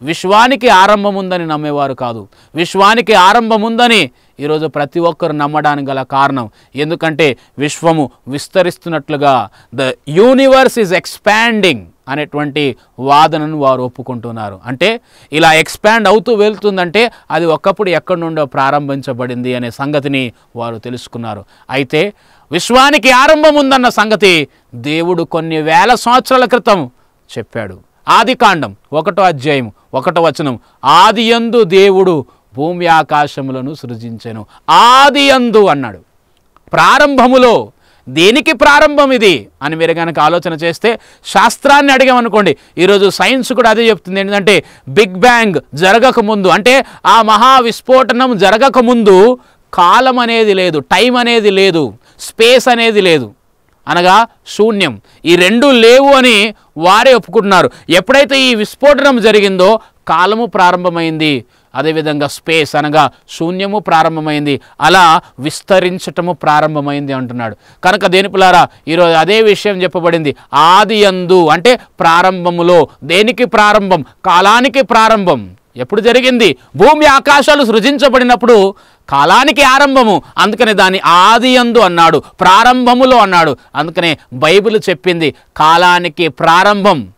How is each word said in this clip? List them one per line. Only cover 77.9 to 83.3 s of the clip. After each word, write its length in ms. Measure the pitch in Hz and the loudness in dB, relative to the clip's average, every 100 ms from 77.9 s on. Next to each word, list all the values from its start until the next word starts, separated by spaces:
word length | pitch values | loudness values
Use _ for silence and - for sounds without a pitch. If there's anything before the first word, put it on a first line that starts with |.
| 285 269 247 247 247 233 233 196 196 _ _ - | -2 0 0 0 0 4 4 2 -2 _ _ -6
కాలానికి 540 | 139 147 202 269 262 | -2 2 2 2 2
ఆరంభము. 600 | 277 262 285 269 226 175 - - | 2 2 2 2 2 0 -4 -2
అందుకనే 340 | 185 214 226 | -2 0 0
దాన్ని 280 | 196 185 190 | 2 0 0
ఆది 500 | 151 170 190 233 254 | 2 4 4 4 2
యందు 280 | 254 240 233 | 2 2 2
అన్నాడు, 440 | 196 170 165 151 - - | 2 2 2 2 -4 -2
ప్రారంభములో 800 | 180 196 233 254 247 247 254 247 | 2 4 4 2 2 2 4 4
అన్నాడు. 380 | 202 | 2